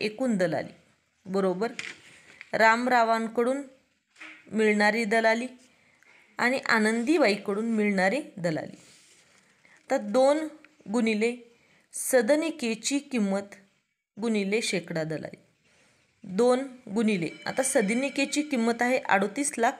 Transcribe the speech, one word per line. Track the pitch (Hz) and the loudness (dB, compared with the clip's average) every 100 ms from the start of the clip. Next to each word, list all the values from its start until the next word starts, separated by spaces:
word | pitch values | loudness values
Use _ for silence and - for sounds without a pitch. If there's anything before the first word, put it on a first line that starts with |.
एकूण | 208 208 262 208 | -6 -4 -2 0
दलाली | 175 143 - - _ _ _ _ 190 | 0 -2 -6 -14 _ _ _ _ -6
बरोबर | 196 190 180 233 240 - - - - - - - | -2 0 0 -4 -6 -14 -14 -20 -20 -20 -20 -6
रामरावांकडून | - 226 233 247 247 226 226 226 226 240 277 277 - _ _ _ - - - - | 4 4 4 2 2 2 0 -2 -2 -2 -2 -8 -20 _ _ _ -20 -20 -20 -8
मिळणारी | 214 214 208 208 220 220 | 0 2 4 2 2 0
दलाली | 226 220 226 254 - _ _ _ _ _ _ _ - | 2 2 2 -4 -12 _ _ _ _ _ _ _ -2
आणि | 240 262 - | 0 0 0
आनंदीबाईकडून | 226 214 233 233 330 233 202 - 202 233 | 2 2 0 2 4 4 2 -2 -4 -2
मिळणारी | 220 208 196 185 254 311 - | 0 2 2 0 0 -6 -6
दलाली. | 170 156 - - - - _ _ _ _ _ _ _ _ - | -4 -4 -8 -16 -20 -20 _ _ _ _ _ _ _ _ -4
तर | 262 | -4
दोन | 208 233 269 302 311 - - _ - | 0 4 4 4 -2 -12 -20 _ -4
गुणिले | 233 226 214 226 247 - _ _ _ _ | 0 0 2 0 -2 -12 _ _ _ _
सदनिकेची | - - 269 220 302 330 320 233 226 - 277 | -10 2 2 4 2 2 -4 -4 -4 -4 -4
किंमत | 277 247 202 196 202 - _ _ _ _ _ - | -4 -2 0 -2 -6 -18 _ _ _ _ _ -6
गुणिले | 226 214 196 214 | -2 -2 0 -2
शेकडा | 233 190 170 165 | -2 -4 -4 -6
दलाली, | 156 151 - - _ _ _ _ _ _ _ _ | -4 -6 -10 -16 _ _ _ _ _ _ _ _
दोन | 196 185 247 247 269 - - | -8 2 2 2 -2 -12 -6
गुणिले, | 196 220 196 165 - - | -2 0 0 -2 -6 -8
आता | 208 | -4
सदनिकेची | 269 269 196 233 277 277 277 294 | 0 2 2 0 -2 -2 -2 -2
किंमत | 294 254 233 233 | -2 0 0 0
आहे | 240 254 | 0 0
अडोतीस | - 196 202 202 277 - | 2 0 0 -2 -4 0
लाख | 233 | -2